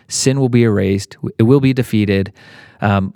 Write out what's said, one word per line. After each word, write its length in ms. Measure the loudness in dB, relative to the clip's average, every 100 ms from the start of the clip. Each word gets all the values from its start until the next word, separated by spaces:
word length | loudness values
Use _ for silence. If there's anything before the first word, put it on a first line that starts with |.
| _
Sin 320 | -4 -2 0
will 80 | 0
be 160 | 2
erased. 480 | 2 2 0 -2 -6 -12
W-, 180 | -8 0
it 60 |
will 160 | 2 4
be 140 | 2
defeated. 580 | 0 -2 -2 0 0 -4 -10 -20 -20 -20 _
Um, 340 | -2 0 -2